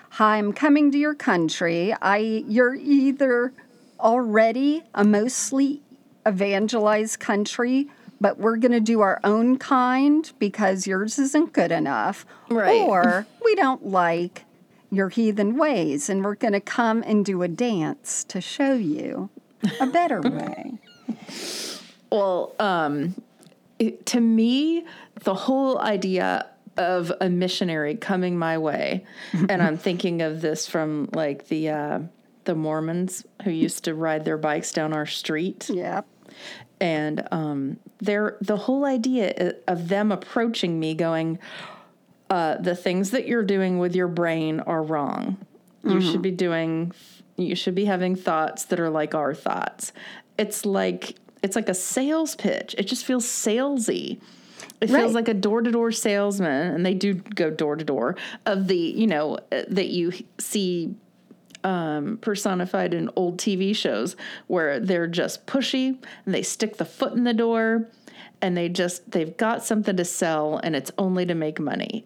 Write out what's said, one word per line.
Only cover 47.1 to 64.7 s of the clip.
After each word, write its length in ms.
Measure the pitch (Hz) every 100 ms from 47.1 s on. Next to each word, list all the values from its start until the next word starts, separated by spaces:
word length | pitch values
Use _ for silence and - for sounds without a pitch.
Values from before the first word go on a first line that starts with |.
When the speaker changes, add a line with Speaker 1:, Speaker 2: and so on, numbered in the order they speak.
| - - -
Speaker 2:
you 180 | 180 175
should 200 | - 185
be 100 | 208
having 300 | 185 180 185
thoughts 500 | 185 160 156 - -
that 140 | 175
are 100 | 165
like 260 | 156 151 160
our 180 | 139
thoughts." 600 | 143 - - - - - - - - - -
It's 280 | 208 - 208
like, 500 | 196 185 180 - - _ -
it's 140 | 196 226
like 140 | 220
a 40 |
sales 600 | 185 - - 269 320 311 -
pitch. 400 | 202 - - -
It 60 |
just 220 | 196 254 -
feels 200 | 254 226
salesy. 920 | - 226 220 277 277 214 90 69 - - - - - - -
It 60 | 220
feels 120 | 269 233
Speaker 1:
Right. 60 |
Speaker 2:
like 140 | 233 226
a 40 |
door-to-door 600 | 208 208 226 233 233 233
salesman, 800 | 214 226 202 202 202 175 135 180 156
and 100 | 180
they 80 |
do 200 | 180 202
go 360 | 185 - 208 165
door-to-door, 680 | 156 151 151 151 135 120 180 - - -
of 220 | 196 190
the, 80 | 180
you 300 | 165 - 220
know, 300 | 151 151 - -
uh, 100 | 127 -
that 180 | 196 175
you 220 | 175 170
h-, 140 | 180 - -
see, 540 | - 214 185 175 165 196 _ _ _ - _ -
um, 540 | 190 185 160 151 147 220
personified 720 | - 196 202 185 180 196 180
in 160 | 170 160 -
old 240 | 180 175
T 160 | - 190
V 180 | 196
shows 420 | 214 170 107 139 - - - -
where 320 | 185 156